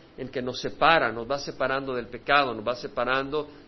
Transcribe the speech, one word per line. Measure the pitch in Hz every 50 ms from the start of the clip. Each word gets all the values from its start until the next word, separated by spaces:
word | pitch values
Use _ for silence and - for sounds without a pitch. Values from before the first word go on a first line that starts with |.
| - - -
en | - 135 123
que | - 139 123
nos | 127 123 -
separa, | - 123 - - 143 151 165 160 135 113 110
nos | 117 117 113
va | 139 143
separando | - - - - 135 127 131 135 139 135 127
del | 123 113
pecado, | 110 120 110 - - 143 143 139 127 113
nos | 110 104
va | 120 127
separando | - - 131 - 131 120 123 131 135 139 139 143 151 147 147 - - -